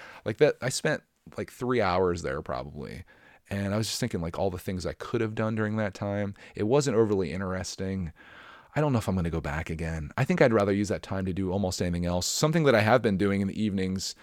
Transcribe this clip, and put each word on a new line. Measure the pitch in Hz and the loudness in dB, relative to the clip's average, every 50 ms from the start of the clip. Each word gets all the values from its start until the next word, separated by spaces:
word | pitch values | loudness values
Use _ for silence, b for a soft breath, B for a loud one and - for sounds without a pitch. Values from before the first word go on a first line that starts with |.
| B B B B B | B B B B B
Like, | 107 107 - | -6 2 4
that, | 151 143 - - | 4 4 4 2
I | - 131 | -2 -4
spent, | - - - 156 151 - - _ _ _ _ - - | -4 -2 0 -2 -2 -2 -6 _ _ _ _ -14 -10
like, | - 101 - | -10 -10 -10
three | - - 127 123 127 120 | -8 -6 -2 0 2 2
hours | 104 92 87 92 95 90 87 85 | 2 4 4 4 4 2 2 0
there | 78 67 67 76 | -2 -4 -4 -4
probably, | - - 69 64 65 73 76 76 67 50 57 - 85 b b b b b b b b _ | -6 -6 -6 -6 -6 -8 -10 -12 -12 -10 -12 -12 -14 b b b b b b b b _
and | 101 98 101 98 98 | -6 -4 -2 -2 -2
I | |
was | 110 113 110 | -2 -2 -4
just | - - | -4 -4
thinking, | 131 117 - 92 | -4 -4 -2 -4
like, | 82 85 82 73 | -4 -4 -4 -2
all | 87 98 | -2 -2
the | 87 87 | -4 -4
things | - - 95 92 85 | -6 -6 -6 -4 -6
I | 85 | -6
could | 67 - - - - 117 | -8 -8 -6 -4 -2 -2
have | 113 110 110 | -2 -2 -2
done | 117 113 110 113 | -2 -2 -2 -2
during | 110 110 104 107 110 | -2 -2 -2 0 -2
that | 107 98 | -2 -4
time. | - - 104 101 101 101 104 98 98 B B B B | -4 -6 -4 -4 -2 -2 -4 -4 -6 B B B B
It | - 104 107 | -4 0 2
wasn't | 127 147 139 139 101 | 2 2 2 2 4
overly | 110 113 104 104 95 92 73 | 4 4 4 4 2 0 0
interesting. | 71 92 98 92 92 92 95 - - - 98 95 95 95 90 78 B B B B B B B B B B B B - | -2 -4 -4 -4 -4 -6 -6 -8 -8 -6 -4 -4 -4 -4 -4 -6 B B B B B B B B B B B B -2
I | 143 | 0
don't | 156 147 | 0 2
know | 131 113 | 2 2
if | - - | 2 0
I'm | 95 | 0
gonna | 95 85 85 | 0 0 0
go | 80 82 | -2 -2
back | 73 76 71 78 80 - | -2 -2 -4 -4 -4 -4
again. | 85 78 82 80 80 80 76 71 - | -6 -4 -4 -4 -4 -6 -8 -6 -2
I | - | -2
think | 131 - 185 170 | 0 0 4 6
I'd | 156 127 | 6 6
rather | 113 107 101 101 | 6 4 4 4
use | 98 98 104 92 | 2 2 2 0
that | 101 78 | -2 -4
time | - - 101 95 95 | -4 -4 -4 -2 -2
to | 95 | -2
do | 87 90 95 92 | -2 -2 -2 -2
almost | 90 101 101 92 92 - | 0 0 0 -2 -2 -2
anything | 95 87 85 87 87 | -2 0 0 0 0
else. | 87 87 90 90 - | 0 0 0 0 -2
Something | - - - 156 156 175 | 0 0 0 2 2 4
that | 156 139 120 | 4 6 6
I | 107 | 6
have | 107 107 117 131 | 6 6 6 6
been | 113 113 101 90 | 6 4 2 4
doing | 101 98 98 98 | 2 2 2 2
in | 101 95 | 0 -2
the | - - | -2 -2
evenings | 107 107 95 98 95 92 95 95 - - - b | -2 -2 0 -2 -2 -2 -4 -4 -6 -8 -10 b